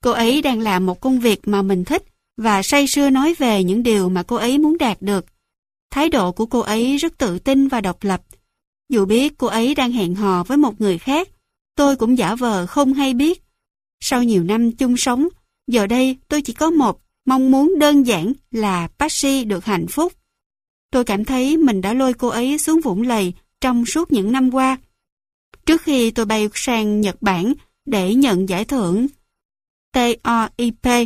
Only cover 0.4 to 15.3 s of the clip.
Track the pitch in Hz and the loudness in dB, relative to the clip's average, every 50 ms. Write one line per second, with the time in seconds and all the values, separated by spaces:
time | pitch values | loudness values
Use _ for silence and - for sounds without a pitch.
0.4 | 302 294 254 220 226 214 196 180 185 185 180 - - 269 262 254 233 240 208 - | 0 -2 -2 -2 -2 -2 -2 0 0 -2 -4 -4 -2 0 0 2 2 2 0 0
1.4 | - - 208 196 196 190 196 180 180 - 285 381 - _ _ _ _ _ _ - | -2 -2 -2 0 0 0 0 -2 -2 -2 -4 -4 -4 _ _ _ _ _ _ -4
2.4 | 214 226 208 196 190 - - 285 285 269 - 285 285 277 262 262 277 311 339 - | -2 0 0 0 0 0 2 2 2 2 0 2 2 4 4 2 2 0 0 0
3.4 | 294 247 214 202 190 175 190 226 240 240 220 208 190 185 185 180 175 - - - | 0 0 2 2 0 0 0 0 0 2 2 2 0 0 -2 -2 -4 -4 -4 -2
4.4 | 196 233 254 294 302 302 311 339 302 240 202 - - 196 202 190 165 _ _ _ | -2 0 0 2 2 2 2 0 0 -2 -4 -4 -4 -4 -2 -2 -4 _ _ _
5.4 | _ _ _ _ _ _ _ _ _ _ - 277 294 330 320 269 190 180 180 - | _ _ _ _ _ _ _ _ _ _ -4 -2 -2 0 0 0 0 0 -2 -4
6.4 | 220 226 - 240 226 - 214 226 233 254 277 285 302 330 320 _ 294 214 170 180 | -4 -2 -2 -2 -2 0 -2 -2 0 0 0 0 -2 -4 -4 _ -4 -4 -4 -4
7.4 | - - 269 277 277 269 269 240 202 196 175 - - 202 190 180 _ _ - _ | -2 0 2 2 2 2 0 -2 -4 -4 -6 -4 -4 -4 -4 -4 _ _ -20 _
8.4 | _ _ _ _ _ _ _ _ _ _ - 226 196 190 214 233 269 302 294 _ | _ _ _ _ _ _ _ _ _ _ 0 0 2 2 2 2 2 0 -2 _
9.4 | 269 226 196 220 226 254 294 - 262 247 240 247 196 170 180 190 214 196 190 180 | -4 -2 -2 0 0 0 0 0 -2 -2 0 -2 -2 -2 -2 -2 -2 0 0 -2
10.4 | 175 - 254 285 294 254 208 208 220 202 180 165 - - 269 311 370 392 _ _ | -2 -2 2 2 2 2 0 -2 -2 -2 -2 -2 -2 -2 -2 -2 -2 -6 _ _
11.4 | _ _ _ _ _ _ _ - 285 277 277 262 226 220 254 247 214 165 208 247 | _ _ _ _ _ _ _ 0 2 2 2 2 2 2 2 2 2 -2 -2 -2
12.4 | 254 240 214 190 175 180 - 285 285 262 269 269 285 269 262 240 277 311 359 - | -2 -2 -2 -2 -4 -4 0 0 2 2 2 0 0 0 0 0 0 0 0 -2
13.4 | _ _ _ _ _ _ _ _ _ _ _ _ - - 277 254 247 240 220 185 | _ _ _ _ _ _ _ _ _ _ _ _ -6 -2 0 0 2 2 2 2
14.4 | 170 170 208 226 233 233 226 - 269 247 247 247 - 269 240 247 285 349 | 2 2 0 2 0 0 0 0 0 0 0 0 0 -2 0 0 0 -2